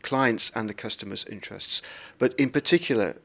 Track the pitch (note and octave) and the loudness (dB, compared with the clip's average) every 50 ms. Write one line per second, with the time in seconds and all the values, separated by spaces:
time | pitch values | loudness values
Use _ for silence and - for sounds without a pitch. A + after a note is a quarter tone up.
0 | - - C3+ C3 C3+ B2 A2+ G2 - - - A#2+ A2 G#2 G2+ - - A2 - - | -6 -2 2 4 4 4 4 2 0 -2 -2 -4 -6 -6 -6 -8 -6 -6 -6 -6
1 | G#2+ G2+ G2 - - - A2 G2 - - G2 F#2+ - - - - - - - - | -6 -8 -8 -8 -8 -8 -10 -12 -12 -12 -10 -10 -6 -4 -4 -4 -4 -6 -16 -16
2 | - - - - B2+ B2 - - C#3 B2 - D3 - - F3 F3 F3 - C3+ A2+ | -18 -12 -2 2 2 2 4 4 2 2 2 0 2 4 4 4 4 2 2 2
3 | G2 E2+ - - - | 2 0 -2 -6 -8